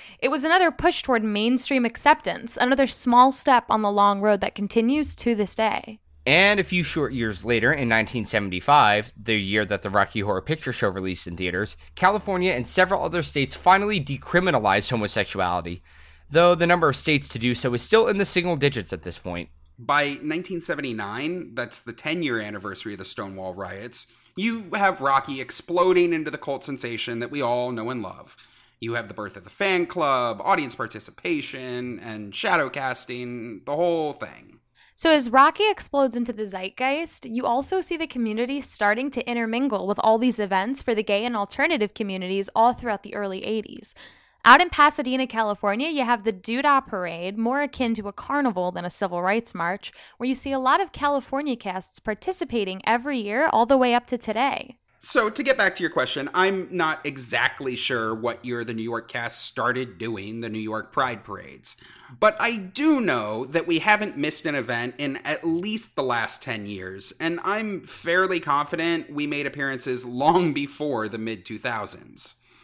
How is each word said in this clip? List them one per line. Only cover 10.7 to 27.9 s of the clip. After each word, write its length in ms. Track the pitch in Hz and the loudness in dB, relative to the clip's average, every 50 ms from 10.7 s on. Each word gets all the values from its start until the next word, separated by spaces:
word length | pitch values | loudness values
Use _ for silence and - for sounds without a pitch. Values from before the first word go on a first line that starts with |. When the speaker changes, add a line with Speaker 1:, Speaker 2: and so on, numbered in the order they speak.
Speaker 2:
Show 160 | - - 117 101 | -4 0 0 0
released 400 | 92 95 92 92 90 - - 90 | 0 -2 -4 -4 -4 -4 -6 -8
in 80 | 85 | -6
theaters, 400 | 90 92 90 87 92 107 - - - - - - | -4 -4 -2 -2 -2 -4 -4 -6 -14 -18 -14 -4
California 560 | - 180 190 208 208 - 202 190 180 180 185 | 2 2 2 2 2 -2 -2 -2 0 0 0
and 160 | 147 127 117 | 0 -2 -4
several 380 | - - 185 185 185 196 151 - | -2 2 2 4 4 2 0 -2
other 180 | 165 170 175 | -2 -2 -2
states 320 | 147 - - 147 135 - - | -4 -2 -2 -2 -2 -2 -2
finally 460 | - - 180 190 196 202 208 214 180 | 0 6 6 6 6 4 2 -2 -2
decriminalized 920 | 139 143 139 123 - - - 180 180 180 147 117 107 101 95 107 - - | -2 -4 -8 -8 -4 0 2 2 4 4 2 4 4 4 4 4 2 0
homosexuality, 920 | 123 110 104 101 - 107 95 - - 98 90 87 90 90 82 87 87 82 - _ - - - - - - - - | 0 0 0 0 0 0 -2 -2 0 -2 0 0 0 -2 -2 -4 -10 -10 -14 _ -20 -20 -20 -20 -20 -20 -6 2
though 280 | 143 165 175 175 175 | 4 6 8 8 6
the 100 | 165 170 | 6 6
number 220 | 170 180 175 165 143 | 4 4 6 4 2
of 80 | 131 | 2
states 320 | - - 160 151 143 143 - | 2 2 2 2 2 2 -2
to 100 | - 117 | -6 -2
do 160 | 117 123 120 | 0 0 0
so 180 | 123 - 127 | 0 0 0
is 100 | 120 117 | 0 0
still 260 | - - 208 226 214 196 | 0 4 4 4 6 4
in 80 | 202 | 2
the 100 | 196 196 | 0 0
single 300 | - - 180 170 180 170 | 0 0 0 0 0 0
digits 360 | 139 143 143 143 117 87 - | 2 0 0 0 -2 -6 -6
at 120 | - 82 - | -8 -8 -8
this 120 | 90 82 | -10 -10
point. 320 | - - 92 87 87 85 - - - - _ _ - | -10 -8 -8 -8 -8 -8 -10 -14 -20 -20 _ _ -12
Speaker 3:
By 400 | 117 143 143 147 143 143 139 127 | -4 0 0 0 0 0 -4 -6
nineteen 400 | 143 151 156 175 180 - 190 165 | -6 -4 -4 -4 -4 -6 -8 -8
seventy-nine, 920 | - - 156 143 143 127 113 107 101 101 104 127 143 160 180 180 160 - 113 | -6 -6 -6 -4 -4 -6 -6 -6 -6 -6 -6 -6 -6 -6 -6 -6 -8 -10 -8
that's 240 | 123 120 113 - - | -8 -8 -8 -10 -16
the 140 | - 117 | -14 -16
ten-year 480 | - - - 151 160 175 160 135 117 110 | -14 -10 -6 -6 -4 -2 -2 -2 -2 -4
anniversary 540 | 104 104 104 101 98 101 95 - - 110 101 | -6 -8 -10 -10 -10 -10 -10 -10 -10 -10 -10
of 40 | 92 | -10
the 60 | 95 | -12
Stonewall 500 | - - - 101 98 98 95 95 92 90 | -12 -10 -10 -10 -10 -10 -10 -10 -10 -10
riots, 540 | 95 95 90 98 98 110 123 - - - - _ _ _ _ - | -10 -10 -10 -10 -12 -14 -12 -12 -12 -14 -14 _ _ _ _ -8
you 340 | 180 208 233 226 226 202 170 202 | -4 -4 -4 -4 -4 -8 -6 -2
have 260 | 208 202 190 185 - | 2 2 2 2 2
Rocky 400 | 135 139 135 135 - 151 135 135 | 2 2 2 2 2 -2 -8 -8
exploding 720 | 127 - - - - - 170 180 180 185 180 180 175 170 | -8 -8 -10 -10 -6 -2 2 4 4 6 6 6 6 4
into 200 | 170 156 151 147 | 2 0 -2 -4
the 60 | 147 139 | -8 -8
cult 260 | - 147 139 127 - | -6 -6 -6 -6 -6
sensation 560 | 147 139 123 - 117 117 110 - 120 117 117 | -8 -8 -6 -6 -6 -6 -6 -6 -6 -4 -4
that 100 | 120 117 | -6 -4
we 100 | 143 143 | -4 -2
all 300 | 131 117 120 123 123 123 | 0 0 0 0 0 -2
know 200 | 123 110 113 117 | -4 -4 -4 -4